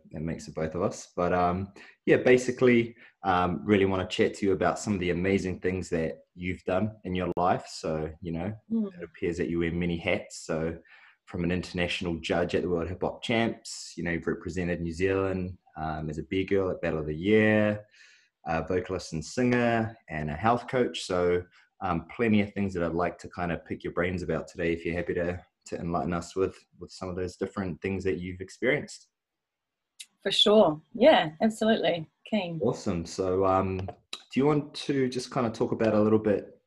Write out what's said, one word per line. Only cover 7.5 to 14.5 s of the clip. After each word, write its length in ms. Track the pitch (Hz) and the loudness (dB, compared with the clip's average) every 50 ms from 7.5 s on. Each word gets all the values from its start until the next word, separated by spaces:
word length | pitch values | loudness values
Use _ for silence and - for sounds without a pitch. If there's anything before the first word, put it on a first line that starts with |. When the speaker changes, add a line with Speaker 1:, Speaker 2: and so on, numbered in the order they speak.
| - - - - | 2 0 -2 -10
Speaker 1:
So, 420 | - - - 82 80 78 78 78 78 - | -14 -8 -6 -4 -4 -4 -4 -6 -8 -10
you 100 | 90 85 | -8 -8
know, 220 | 82 82 87 101 110 110 _ - | -6 -4 -6 -6 -8 -10 _ -6
Speaker 2:
Mm. 160 | 226 226 208 190 180 175 | -4 -4 -4 -4 -8 -12
Speaker 1:
it 60 | - | -14
appears 320 | - _ - 98 87 85 | -14 _ -6 -4 -4 -2
that 140 | 87 82 - | -2 -2 -2
you 100 | 85 85 | 0 0
wear 120 | 85 82 82 | 0 0 -2
many 240 | 87 87 87 87 85 | -2 -2 -2 -2 -2
hats. 480 | - 92 90 - - - - - - | 0 -2 -2 -2 -4 -10 -16 -16 -8
So 320 | - 82 80 80 82 80 - - _ - - - - _ _ _ | -6 -4 -2 -2 -4 -6 -8 -14 _ -20 -20 -20 -20 _ _ _
from 180 | - - 90 87 | -12 -6 -4 -2
an 80 | 85 | -2
international 680 | 90 90 85 - - 90 87 87 - - 95 87 82 76 | -2 -2 -4 -6 -4 -2 -2 -2 -2 -4 -4 -4 -6 -6
judge 340 | - - 92 85 90 85 - | -2 -2 0 0 0 0 0
at 60 | 90 | -2
the 80 | - 90 | 0 0
World 180 | 87 82 82 87 | -2 -2 -2 -4
Hip 140 | 92 - | -6 -4
Hop 200 | - 80 - - | -4 -4 -4 -6
Champs, 720 | - - 117 113 117 - - - _ - - - - - - 87 | -4 -2 0 2 2 0 -2 -6 _ -14 -14 -14 -14 -14 -10 -8
you 80 | 85 | -4
know, 60 | 85 | -4
you've 160 | 85 80 80 85 | -4 -2 -2 -4
represented 520 | - - - 90 | -4 -4 -6 -8